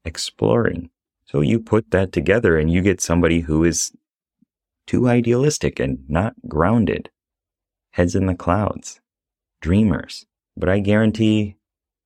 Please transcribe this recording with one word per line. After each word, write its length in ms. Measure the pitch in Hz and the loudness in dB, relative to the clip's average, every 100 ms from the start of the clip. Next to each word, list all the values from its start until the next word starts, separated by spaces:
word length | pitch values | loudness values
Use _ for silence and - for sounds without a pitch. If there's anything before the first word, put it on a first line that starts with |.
exploring. 840 | 80 - - - 107 117 107 - - _ _ _ _ | -14 -10 -12 -2 0 2 0 -2 -12 _ _ _ _
So 160 | 71 | -2
you 180 | 73 113 | 0 0
put 320 | 113 107 - | 0 -2 0
that 200 | 92 95 | -2 0
together 460 | 87 76 110 107 80 | -2 0 2 4 2
and 140 | 78 | 2
you 100 | 90 | 2
get 180 | 98 90 | 2 0
somebody 420 | - 85 82 85 | 0 2 2 2
who 220 | 80 78 | 0 2
is 320 | 85 78 - _ _ _ _ _ _ _ _ _ - | 2 0 -6 _ _ _ _ _ _ _ _ _ -4
too 200 | 120 123 | 0 2
idealistic 720 | 120 117 120 147 - - - | 2 2 0 0 -2 -4 -4
and 240 | 120 64 67 | -6 -6 -4
not 240 | 78 110 - - | -4 -4 -6 -6
grounded, 640 | 73 87 117 95 - - _ _ _ _ _ _ _ _ | 0 2 2 0 -2 -8 _ _ _ _ _ _ _ _
heads 240 | - 90 98 | -2 0 0
in 100 | 95 | -2
the 80 | |
clouds, 640 | 90 - 98 101 - - - _ _ _ _ _ _ | -4 -2 -2 -2 -6 -14 -20 _ _ _ _ _ _
dreamers. 640 | 78 98 202 - - - - _ _ - | 0 2 2 0 -6 -18 -20 _ _ -6
But 120 | 87 | -2
I 100 | 98 | 0
guarantee 760 | 98 104 110 107 110 107 104 - _ _ _ _ | 2 2 2 2 0 0 -2 -8 _ _ _ _